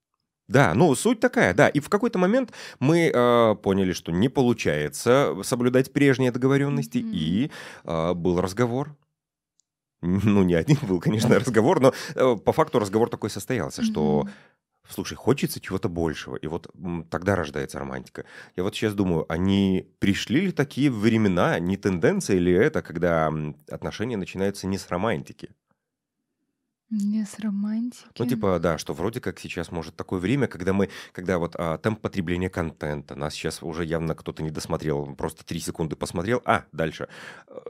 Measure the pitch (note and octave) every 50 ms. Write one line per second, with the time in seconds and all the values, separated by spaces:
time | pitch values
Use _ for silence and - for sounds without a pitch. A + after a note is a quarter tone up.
0 | _ _ _ _ _ _ _ _ _ - G2 C#3 C3+ F2 D#2 A2+ F3+ E3 B2+ -
1 | - A3 B3+ A#3+ - A#3+ - A#3+ D#3+ F#2+ F2+ A#2+ C#3 G#2 - D3 - - - G3+
2 | B3 A#3 - F#3 F3+ F#3 A3+ C4+ B3+ - - - - - - - A#2+ C#3+ E3 F3
3 | E3+ C#3+ - A#2+ A#2+ B2 A#2+ A#2+ A#2 A2 G#2 - - G2+ F#2+ G2 F#2+ F#2 E2+ -
4 | - - E2 F2+ A2+ C3+ - C#3+ B2+ A#2+ A2+ - - F2 D2+ D2+ D2+ D2 - -
5 | - - B2 C#3 C#3 F2 D2 F#2 G2 - C3 A#2+ B2 B2 B2 B2+ C3+ - - C#3
6 | C#3+ C#3 C3 A#2+ C3 B2 A#2 B2 B2+ C3 C#3 C#3 C#3 C#3+ C#3+ C#3+ C#3+ - - A#2+
7 | - A3+ G#3+ F2 D#2+ D#2+ F2+ G#2+ C#3 - - - - - - - - - E2 D#2+
8 | D#2+ F2 F2+ F2 E2 F#2 F2 F2 F2+ F#2 F#2 A2+ B2 A#2 A#2 C3 D3 D3 D3 _
9 | _ _ _ _ _ _ _ _ _ _ _ _ _ _ _ _ _ _ _ -
10 | E2+ F2 F#2 G2+ G#2 A2+ G2+ G2+ F#2 F2 F2 E2 E2 - D3+ C3+ - G2 F#2 E2+
11 | - - - A2+ A2+ A#2 G#2 - B2 C3 A2 A2 G#2+ D3+ F#3 D3+ B2+ C3 - -
12 | - - D3+ - B2 C3 A#2+ G2 - A#2+ A2 D#3 D#3+ D3+ - B2 G#2 F#2+ G2 A2
13 | A#2 A#2 - - - G#2 - F#2+ - - C3 A2 D2 C2+ - - - A3 G#3+ -
14 | D2+ D2+ D2 D2 C#2+ - - - - _ _ _ _ _ _ _ _ - - -
15 | F2+ - - - - G#2 C#3 C#3+ F#3+ D3 - B2+ - - F#2+ F#2 - G2 E2+ E2+
16 | E2 D#2+ C#2+ - - - B1+ - - D#2 D#2+ F2 - - - - E2+ F2+ E2+ E2
17 | D#2+ - - F2 E2+ G2 G2 F2 D#2+ D2 C#2+ C#2+ C2+ C2 - C#2 C#2 C2+ C2 C2
18 | B1+ - - - - - - - - - - F2+ F2+ G#2 - - A2+ G#2+ G2+ G#2
19 | G2 F#2 E2+ D#2 - - D#2+ E2+ F#2 G2 G2 G2+ G2 F#2+ F#2 F2+ - - _ -
20 | - G2 F#2+ - - - A2 D#3+ G3+ F#3 - - C3+ - - A#2+ C#3 C#3+ A#2+ G#2
21 | G2+ A2+ A2+ A2+ G#2+ G2 F2 F2 A2 D#3+ D3 F2 E2+ F2+ G2 G2 - G2+ F#2 E2
22 | F2+ D3+ G3 G3 - - G2+ F2+ F2 F2+ F2+ F2+ B2 D#3 - F2+ - - D#2+ E2
23 | F2 F2 E2+ D#2+ D#2+ D#2 D#2 D#2 D2+ D2+ C#2 - _ - - - E2 D#2+ - -
24 | G#2+ B2+ A#2+ G2 F2 - - F#2+ G2 G2+ G2 - - F#2 G2 F2+ - - F2+ F2
25 | G2+ A2+ G2+ C#2 C#2 - - - - - _ _ _ _ _ _ _ _ _ _
26 | _ _ _ _ _ _ _ _ _ _ _ _ _ _ _ _ _ - A3 G#3
27 | G3+ G#3 G#3 A3 G#3 G3+ - - G#3+ G#3+ G3 G3+ G3+ G#3+ A3 A3+ A#3 B3 - -
28 | - - - - - B3 B3+ A3 G#3 F#2+ F2+ E2+ E2 F2 D#2 D2 - - D2+ C#2+
29 | F2 A2 A#2 A#2+ - F#2+ F2+ - - - - F2+ E2 - F2+ E2+ D#2 D#2+ - -
30 | F2+ - G2+ F2+ F2 F#2 C3+ C#3+ A#2+ - - - F2+ F#2 F#2+ G2+ G2 F#2 - -
31 | - - - F#2 F2+ F2+ F#2 E2+ E2+ E2+ - - E2+ E2 D#2 D#2 - - F2 -
32 | - G2+ - G2 E2 E2+ F2 F2 F#2 F2+ - F#2 E2 D#2 - - D2+ D2+ D2 C#2+
33 | C#2+ - - C#2 C#2+ D2+ - - - D#2+ - - - E2 D#2 E2 F2 D#2 E2+ D#2+
34 | E2 D#2+ D#2+ - - E2 D2+ - D#2+ D#2 D2+ D#2 - - E2 D#2 D2+ D#2 D2 C#2+
35 | C#2+ C#2 C#2 - - D#2+ - - - - E2+ E2 - F2 - - E2 D2+ - -
36 | - - - F2+ E2+ A2 A#2+ G2 - - A2 F2 - _ - D2 E2 D#2+ - -
37 | C#2+ - - - - - - - - - - - -